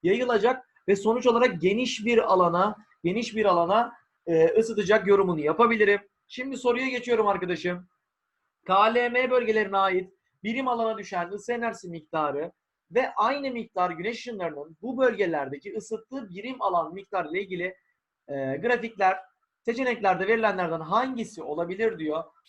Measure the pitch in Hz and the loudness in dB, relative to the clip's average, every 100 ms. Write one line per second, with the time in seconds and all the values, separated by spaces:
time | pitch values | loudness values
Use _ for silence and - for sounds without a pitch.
0 | 170 226 247 226 220 247 - _ - 196 | 2 0 2 2 2 0 -8 _ -2 0
1 | 214 240 247 226 247 175 180 208 254 - | 2 2 4 4 2 2 0 2 -2 -2
2 | 214 233 - 185 175 170 202 214 _ _ | 2 2 4 4 4 4 0 -2 _ _
3 | 165 208 220 214 202 175 170 190 240 - | -4 -2 -4 0 2 4 4 2 0 -6
4 | _ _ - 165 160 220 226 208 180 214 | _ _ 0 4 6 4 0 -2 2 2
5 | 190 202 190 160 147 156 233 226 202 202 | 6 4 4 0 0 4 4 4 4 2
6 | - _ _ - 262 262 247 240 262 247 | -2 _ _ -12 -10 -2 0 0 -2 -6
7 | 240 226 208 185 180 175 175 180 - _ | 0 2 2 0 -2 -4 -4 -6 -12 _
8 | _ _ _ _ _ _ - 190 214 240 | _ _ _ _ _ _ 0 4 4 4
9 | 240 240 254 254 220 220 202 196 190 185 | 2 0 2 2 2 0 2 2 2 0
10 | 185 _ _ _ 202 240 262 233 226 220 | -4 _ _ _ -6 -4 -2 0 -2 -4
11 | 190 190 175 202 220 240 233 226 180 165 | -6 -6 -6 -8 -6 -4 -4 -6 -12 -14
12 | _ 160 147 143 170 _ _ _ _ 190 | _ -2 -2 -2 -6 _ _ _ _ -2
13 | 254 - 220 285 269 233 214 185 180 165 | -2 0 0 0 -4 -6 -8 -2 -2 -2
14 | 190 226 240 214 170 147 151 160 226 247 | -6 -8 -10 -6 -6 -6 -14 -12 -8 2
15 | 254 202 185 156 135 139 202 220 - 220 | 2 2 -2 0 -4 -8 -10 -12 -8 -10
16 | _ 269 208 175 226 254 196 175 160 180 | _ -14 -12 -12 -12 -4 0 0 -2 -8
17 | 196 190 156 180 196 180 180 180 _ _ | -6 -6 -4 -6 -6 -6 -8 -10 _ _
18 | _ _ - 139 135 139 214 240 226 220 | _ _ -10 -6 -4 -2 -2 -2 -4 0
19 | 190 190 - _ _ _ - 233 254 233 | 0 0 -8 _ _ _ -6 -4 -4 0
20 | 196 180 190 226 220 185 170 160 160 208 | 0 0 2 2 0 0 -4 -4 -2 -2
21 | 262 240 220 - 156 151 170 190 226 175 | 0 -6 -10 -10 -8 -6 -6 -2 -2 -2
22 | 156 156 165 _ | -4 -4 -6 _